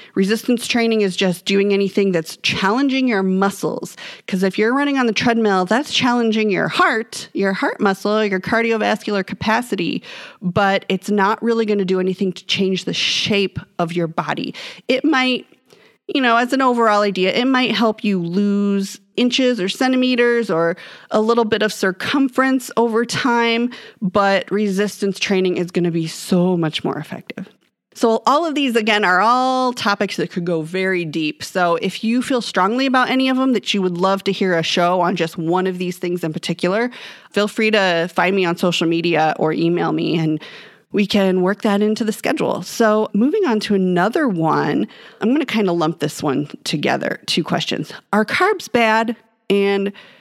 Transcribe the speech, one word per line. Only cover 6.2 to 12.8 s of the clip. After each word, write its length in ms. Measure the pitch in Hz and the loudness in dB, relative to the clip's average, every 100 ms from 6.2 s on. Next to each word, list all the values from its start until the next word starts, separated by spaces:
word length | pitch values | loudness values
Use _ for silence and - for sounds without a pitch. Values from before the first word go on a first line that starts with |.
| 226 214 214 | 2 2 0
your 200 | 180 156 | 0 0
heart, 600 | - 370 233 - - - | 2 2 2 -4 -12 -8
your 180 | - 196 | -2 0
heart 280 | 190 285 480 | 0 -2 0
muscle, 440 | 208 190 202 214 | 0 0 0 0
your 160 | 208 190 | 0 -2
cardiovascular 840 | - 226 233 220 208 214 - 202 185 | 0 0 0 0 0 0 -2 -4 -4
capacity, 760 | 196 220 226 247 185 165 - - - - - | -4 -2 -2 -2 -4 -4 -6 -8 -18 -18 -8
but 460 | 180 190 196 196 - | -2 2 2 2 0
it's 220 | 185 - | -4 0
not 320 | 208 196 220 | 2 2 0
really 240 | 233 226 214 | 0 0 0
gonna 180 | 208 | 0
do 160 | 185 185 | 0 0
anything 320 | 185 185 190 | 0 -2 -4
to 140 | - - | -4 -4
change 380 | - 190 185 | -2 0 -2